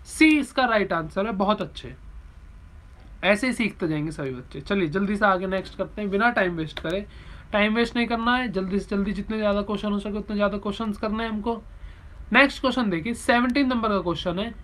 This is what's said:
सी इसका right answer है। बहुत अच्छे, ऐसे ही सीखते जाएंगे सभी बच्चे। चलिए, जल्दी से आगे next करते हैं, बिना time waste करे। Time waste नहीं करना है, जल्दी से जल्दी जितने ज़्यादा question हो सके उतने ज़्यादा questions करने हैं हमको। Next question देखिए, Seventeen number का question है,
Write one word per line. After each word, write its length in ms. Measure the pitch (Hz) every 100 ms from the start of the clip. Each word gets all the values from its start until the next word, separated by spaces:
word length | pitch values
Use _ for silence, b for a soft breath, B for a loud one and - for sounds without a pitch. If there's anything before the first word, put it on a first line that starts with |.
सी 340 | - - 311 302
इसका 260 | 254 -
right 280 | 247 220 185
answer 340 | 170 156 190 214
है। 60 |
बहुत 300 | 196 196 214
अच्छे, 340 | - - 123 135 - - - - - - - - - - - -
ऐसे 220 | 180 208 254
ही 60 |
सीखते 360 | 240 220 - 170
जाएंगे 220 | 156 151
सभी 200 | 151 139
बच्चे। 300 | 127 - 151
चलिए, 280 | 143 202 170
जल्दी 280 | 185 202 208
से 100 | 208
आगे 200 | 185 190
next 320 | 190 185 -
करते 240 | 185 -
हैं, 80 | 208
बिना 200 | 196 233
time 240 | 233 185
waste 260 | 170 160 -
करे। 260 | 160 190 208 B B B B
Time 220 | 208 214
waste 220 | 220 233 240
नहीं 100 | 233
करना 300 | 233 226 247
है, 120 | 247
जल्दी 320 | 185 190 196
से 160 | - 202
जल्दी 160 | 196
जितने 260 | 190 196 220
ज़्यादा 240 | 208 202
question 300 | 202 202 214
हो 60 | 202
सके 200 | 208 208
उतने 180 | 208 208
ज़्यादा 220 | 202 202
questions 400 | 208 202 226 208
करने 260 | 220 220
हैं 60 | 226
हमको। 320 | 214 220 233 - b b b b b b
Next 280 | 226 277 -
question 300 | 262 254 220
देखिए, 240 | 170 160
Seventeen 520 | 240 - 240 247 254 269
number 220 | 247 220
का 120 | 202
question 380 | 175 165 185 175
है, 160 | 226 -